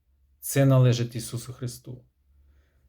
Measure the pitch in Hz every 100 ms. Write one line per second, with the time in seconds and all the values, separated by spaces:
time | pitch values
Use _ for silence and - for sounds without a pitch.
0 | _ _ _ _ - 139 135 131 127 120
1 | 123 117 - 117 - - 120 - 127 123
2 | _ _ _ _ _ _ _ _